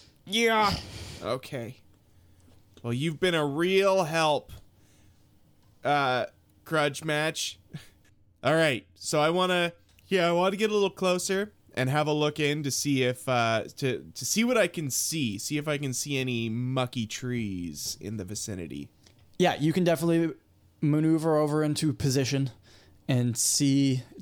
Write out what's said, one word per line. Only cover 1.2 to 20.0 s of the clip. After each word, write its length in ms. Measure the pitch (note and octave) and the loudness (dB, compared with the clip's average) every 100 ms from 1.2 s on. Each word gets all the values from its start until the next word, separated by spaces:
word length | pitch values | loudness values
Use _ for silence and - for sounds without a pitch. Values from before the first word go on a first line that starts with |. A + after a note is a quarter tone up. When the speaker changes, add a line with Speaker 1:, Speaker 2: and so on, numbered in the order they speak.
Speaker 2:
Okay. 540 | F#2 C3 - C3+ A2+ - - - _ - - _ - - _ - | -6 -6 -6 -10 -10 -14 -20 -20 _ -20 -20 _ -20 -20 _ -12
Well, 100 | A#2+ | -6
you've 260 | B2 D#3+ D3 | -2 -2 0
been 160 | F#3 E3+ | 0 2
a 100 | D3 | 0
real 580 | C#3+ F3+ F#3+ G3 F#3+ | 0 2 4 4 2
help, 480 | D#3 E3 D#3 C#3+ - - - _ - _ - _ _ _ _ _ _ _ | 0 2 2 0 -2 -18 -20 _ -20 _ -20 _ _ _ _ _ _ _
uh, 420 | B2 D3 C3+ B2+ - _ _ _ - | -2 0 0 0 -4 _ _ _ -4
grudge 380 | D#3+ D3 - | 0 0 -2
match. 560 | D#3 D3+ D#3 D#3+ - - _ D3+ - _ | -4 -2 -2 -4 -8 -10 _ -18 -18 _
<laughs> 440 | _ _ _ _ | _ _ _ _
All 100 | B2 | 0
right. 320 | D#3+ D#3 B2 - - | 4 2 0 -6 -14
So 240 | - D#3 | -2 2
I 100 | D#3 | 2
wanna, 440 | F3 F#3 F3+ F3 - _ _ - | 2 2 2 0 -4 _ _ -2
yeah, 200 | F#3+ E3+ | 2 4
I 40 | |
wanna 260 | E3+ F#3 G3 | 4 2 2
get 120 | G#3+ | 0
a 40 | |
little 160 | G#3 G3 | 2 0
closer 640 | - F#3 F3+ - F#3+ G#3 - _ | 0 0 0 0 -2 -4 -10 _
and 160 | - C3 | -4 0
have 180 | D3+ D3+ | 0 2
a 60 | |
look 260 | D3+ D3+ D3 | 2 0 0
in 240 | D3 D3 | -2 0
to 80 | C#3+ | -2
see 320 | - D3 C3+ | -2 0 2
if, 240 | B2+ B2 - | 2 0 0
uh, 360 | B2 A#2 A2+ - - | 0 2 0 -2 -4
to, 280 | C3+ F#2 D#2+ - | -4 -4 -8 -8
to 100 | B2 | -2
see 180 | G3+ | 0
what 140 | A#3 A#3 | 2 2
I 100 | G3 | 2
can 220 | - C#3+ | -2 -4
see. 480 | - - D#3+ B2 G2+ | -4 -2 -2 -2 -4
See 200 | - D3 | -4 -4
if 100 | D3+ | -4
I 100 | C#3+ | -4
can 160 | C#3 | -4
see 240 | B2 D3 C#3 | -6 -4 -4
any 320 | C3 A#2+ A2+ | -2 -2 -2
mucky 560 | A2+ B2+ C3 B2 B2+ A2 | -4 -2 -2 -2 -4 -6
trees 920 | - B2+ B2 G#2+ F#2 F2 D2+ - - | -6 -6 -4 -4 -6 -8 -8 -10 -10
in 160 | G2+ G#2+ | -8 -8
the 80 | F#2+ | -8
vicinity. 640 | G#2 - F#2 E2 C2+ - _ - - - - | -8 -8 -8 -8 -10 -14 _ -20 -20 -8 0
Speaker 1:
Yeah, 180 | F3 - | 2 2
you 120 | D#3 | 2
can 100 | D#3+ | 2
definitely 500 | E3+ D#3 | 2 2